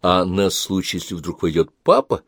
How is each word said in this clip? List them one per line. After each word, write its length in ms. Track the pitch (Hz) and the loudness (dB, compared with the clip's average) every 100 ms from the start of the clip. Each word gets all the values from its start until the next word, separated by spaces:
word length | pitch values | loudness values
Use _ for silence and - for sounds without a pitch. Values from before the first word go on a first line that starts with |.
а 240 | 90 92 | 2 2
на 240 | 90 92 98 | 2 2 0
случай, 480 | - - 95 90 90 | 0 -4 -4 -4 -8
если 160 | - | -8
вдруг 280 | 87 80 87 | -10 -10 -4
войдёт 280 | 90 80 - _ | -2 0 -2 _
папа 400 | - 220 - 110 | 2 2 2 -6